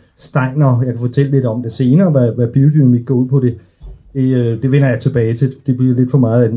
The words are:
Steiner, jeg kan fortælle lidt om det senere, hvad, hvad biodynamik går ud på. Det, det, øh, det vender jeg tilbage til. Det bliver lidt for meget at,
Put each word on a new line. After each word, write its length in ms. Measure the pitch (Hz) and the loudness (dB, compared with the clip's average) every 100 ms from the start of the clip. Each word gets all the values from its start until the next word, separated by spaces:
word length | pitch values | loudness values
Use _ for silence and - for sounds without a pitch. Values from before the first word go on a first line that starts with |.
| _ - | _ -20
Steiner, 640 | - 143 131 139 139 120 127 | -8 -4 -2 0 2 2 0
jeg 80 | |
kan 60 | 117 | -4
fortælle 320 | 120 120 139 | -4 -2 0
lidt 140 | 139 123 | 0 0
om 180 | 113 | -4
det 80 | 117 | -6
senere, 400 | - 127 143 196 | -2 2 4 4
hvad, 200 | 139 120 117 | 2 0 0
hvad 120 | 117 | -2
biodynamik 580 | 139 139 151 131 120 120 | 2 2 4 4 2 0
går 100 | 127 | -2
ud 120 | 127 | 0
på. 120 | 139 | 0
Det, 160 | 123 117 - _ - - _ | -2 -4 -12 _ -20 -20 _
det, 220 | 139 131 127 | -4 -2 0
øh, 260 | 120 113 | -2 -2
det 100 | 135 | 0
vender 160 | 143 139 | 2 2
jeg 120 | 127 | 0
tilbage 340 | 131 120 113 | -2 0 -2
til. 220 | 117 139 - - | 0 -4 -4 -4
Det 100 | 123 | -2
bliver 180 | 127 120 | 0 0
lidt 160 | 123 | 0
for 60 | 143 | 0
meget 260 | 120 117 | 2 2
at, 80 | 117 | 0